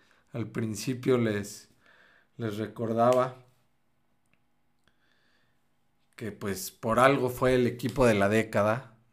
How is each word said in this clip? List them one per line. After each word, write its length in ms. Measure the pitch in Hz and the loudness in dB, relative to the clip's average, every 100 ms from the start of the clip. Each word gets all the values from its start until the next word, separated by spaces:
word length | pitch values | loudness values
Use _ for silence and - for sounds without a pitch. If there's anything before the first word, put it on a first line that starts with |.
| _ _ _ | _ _ _
al 160 | 120 113 | -10 -8
principio 680 | 120 113 104 - 123 123 123 | -6 -6 -6 -8 -4 0 2
les, 500 | 110 101 98 - - _ _ _ _ _ _ - | 2 -2 -6 -14 -20 _ _ _ _ _ _ -10
les 200 | 113 101 | -8 -6
recordaba, 880 | 107 - 113 117 123 127 131 - - _ _ _ _ _ _ _ _ _ _ _ _ _ _ _ _ _ _ _ _ _ _ _ _ _ _ - | -8 -6 -4 2 4 4 0 -6 -20 _ _ _ _ _ _ _ _ _ _ _ _ _ _ _ _ _ _ _ _ _ _ _ _ _ _ -14
que 160 | 110 | -12
pues 380 | - 104 95 - | -8 -8 -8 -10
por 300 | - 113 110 | -8 0 4
algo 280 | 135 139 123 | 4 4 -2
fue 260 | 123 127 | 0 2
el 120 | 127 120 | 2 0
equipo 400 | - 127 135 120 | -2 -4 2 4
de 80 | |
la 140 | 104 98 | 4 4
década, 680 | 110 110 104 104 117 - _ _ | 2 0 0 0 -2 -8 _ _